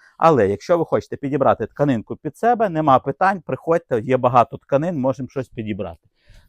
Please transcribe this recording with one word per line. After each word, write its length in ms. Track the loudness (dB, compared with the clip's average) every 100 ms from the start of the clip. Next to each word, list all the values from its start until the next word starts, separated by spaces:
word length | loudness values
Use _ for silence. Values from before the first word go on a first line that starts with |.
| _ 0
Але 300 | 4 4 2
якщо 300 | 0 -2 -2
ви 60 |
хочете 320 | 0 -4 -4 -10
підібрати 500 | -6 0 0 0 -2
тканинку 500 | -4 -2 -2 -4 -12
під 200 | -12 -4
себе, 320 | -2 0 -2
нема 300 | -2 2 2
питань, 420 | 2 -2 -2 -2
приходьте, 600 | -6 -10 -2 -2 -2 -6
є 160 | -2 0
багато 400 | 2 4 2 -2
тканин, 440 | -2 -2 -2 -4
можемо 280 | -4 -4 -8
щось 200 | -10 -10
підібрати. 600 | -10 -8 -8 -8 -12 _ _ _ -20